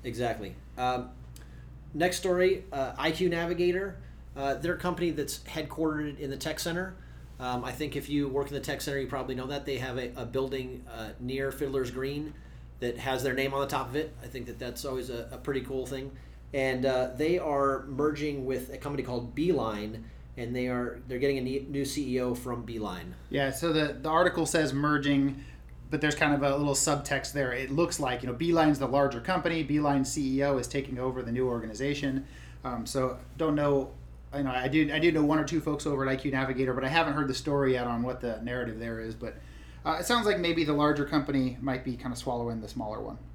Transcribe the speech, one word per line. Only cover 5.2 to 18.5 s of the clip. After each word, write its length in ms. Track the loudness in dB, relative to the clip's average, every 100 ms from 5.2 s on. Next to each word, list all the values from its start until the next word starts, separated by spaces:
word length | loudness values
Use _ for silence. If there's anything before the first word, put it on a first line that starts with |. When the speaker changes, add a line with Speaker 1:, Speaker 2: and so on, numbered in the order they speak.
| -2 -4
Speaker 1:
headquartered 760 | -6 -6 -6 0 0 0 -2 -4
in 100 | -6
the 80 | -4
tech 220 | -4 -2
center. 360 | -2 -2 -4 -8 -16 -16 -16 -8
Um, 260 | -2 -2 -2
I 60 |
think 240 | -4 -4 -4
if 140 | 0
you 200 | 0 2
work 180 | 0 -2
in 60 |
the 60 | -4
tech 200 | -4 -4
center, 200 | -2 -2
you 80 | -2
probably 280 | -4 -4 -4
know 120 | -4
that. 180 | -4 -4
They 120 | -4
have 200 | -2 -4
a, 140 | -6 -6
a 100 | -4
building, 600 | -2 -2 -2 -6 -10 -12
uh, 200 | -10 -10 -8
near 320 | -6 -2 -2
Fiddler's 400 | -2 -2 0 -2
Green 420 | -2 -4 -4 -6 -10 -16 -16 -16 -4
that 180 | -4 -2
has 260 | -2 0
their 100 | 0
name 200 | 2 0
on 60 | 0
the 80 | 0
top 220 | 0 -2
of 60 | -2
it. 180 | -4 -6
I 40 | -12
think 180 | -10 -10
that 120 | -8
that's 280 | -8 -6 -4
always 240 | -4 -4
a, 180 | -6 -8
a 60 | -8
pretty 240 | -2 -2
cool 240 | -2 -4 -4
thing. 260 | -6 -8 -12 -16 -18 -6
And, 320 | 0 2 4 4
uh, 240 | 4 2 2
they 200 | 2 2
are 480 | 2 4 4 2 -2
merging 580 | 2 2 2 -2 -2
with 260 | -2